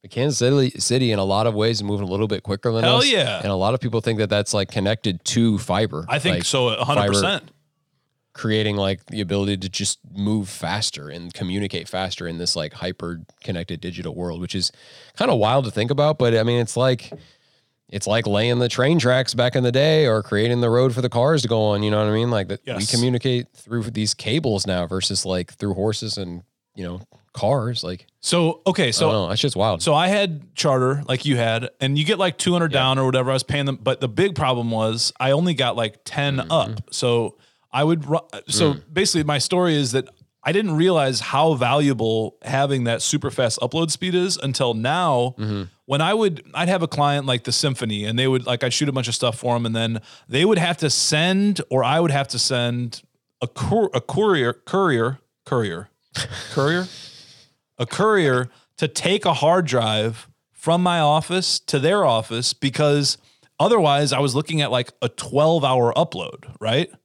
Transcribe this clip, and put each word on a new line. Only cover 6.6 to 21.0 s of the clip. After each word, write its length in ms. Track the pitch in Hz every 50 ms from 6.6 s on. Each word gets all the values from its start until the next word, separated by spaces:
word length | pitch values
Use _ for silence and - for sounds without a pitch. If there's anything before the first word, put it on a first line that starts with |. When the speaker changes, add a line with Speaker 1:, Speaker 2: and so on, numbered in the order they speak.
| 127 120
Speaker 2:
a 160 | 110 - 123
hundred 240 | 127 143 - 101 101
percent. 360 | 98 101 98 180 202 170 -
Speaker 1:
fiber 100 | - _ _ _ _ _ _ _ _ _ _ _ _ _ _ _ _ _
creating, 420 | - - 113 110 110 107 107 104 101
like, 260 | 98 98 98 87 _ -
the 120 | - 107
ability 380 | 101 85 98 101 98 101 101 95
to 100 | 92 95
just 280 | 87 - 104 101 - _ _ - 85
move 320 | 98 101 104 110 107 101 92
faster 600 | - - - 82 92 107 110 - - 76 71 73
and 240 | 71 87 87 87 -
communicate 540 | - 101 90 90 101 104 92 - 90 82 -
faster 380 | - 92 95 92 90 - 87 85
in 100 | 82 82
this, 180 | 87 85 -
like, 180 | 87 78 76 -
hyper 480 | - 85 92 92 _ - 85 85 82 82 _ _ _ -
connected 380 | - 95 85 85 - 90 78
digital 320 | - 90 87 90 85 85 73
world, 260 | 85 90 87 82 85
which 140 | 90 87 -
is 180 | 95 87 - - _ - - - - - - _ -
kinda 160 | 214 254 180
wild 300 | 117 104 107 123 139 135
to 60 | 110
think 180 | - 104 110 120
about. 300 | 143 139 147 151 156 -
But 160 | 127 120 113 113
I 60 | 110
mean, 160 | 120 120 120
it's 180 | 117 110 - 117
like, 340 | 127 131 127 117 - - - - - - _ _ _ _ _ _ _ _ _ _ _ _
it's 160 | - 101 -
like 220 | 98 104 117 113 107
laying 320 | 101 101 113 120 120 127
the 100 | 135 120
train 300 | - - 127 139 165 170
tracks 340 | 117 127 127 131 131 - -
back 220 | 113 120 123 -
in 80 | 139 123
the 80 | 123
day 340 | 120 131 143 160 156 156 156
or 160 | 127 110 110
creating 400 | 101 - 104 101 107 117 123 120
the 80 | 120 117
road 240 | 113 123 127 131 120
for 80 | 131